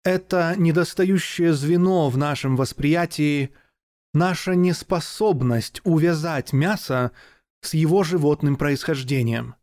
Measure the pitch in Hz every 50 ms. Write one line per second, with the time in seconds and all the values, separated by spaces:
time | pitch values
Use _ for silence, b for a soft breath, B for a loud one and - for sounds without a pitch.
0 | _ 185 185 180 185 _ 185 180 170 165 175 196 170 165 156 175 170 - - -
1 | 185 185 196 185 - - - - 170 170 160 139 139 151 175 175 180 190 190 180
2 | 156 135 123 131 147 147 143 - - 135 131 127 135 - - - 139 147 160 175
3 | 175 165 - - 151 147 147 143 135 131 b b b b b b _ _ _ _
4 | _ _ - 147 175 185 180 - - 190 185 180 180 180 170 - - _ 185 170
5 | - - - - 214 214 180 127 127 123 120 117 - - - - _ 185 165 156
6 | 156 175 170 156 151 170 156 135 123 - - 131 147 185 214 - - - 135 127
7 | 123 123 b b b b b b b b _ _ - - - 160 160 156 170 202
8 | 190 156 185 175 147 147 147 - - 143 143 - 147 147 143 135 - - 160 135
9 | 131 127 143 135 120 117 117 117 120 120 120 _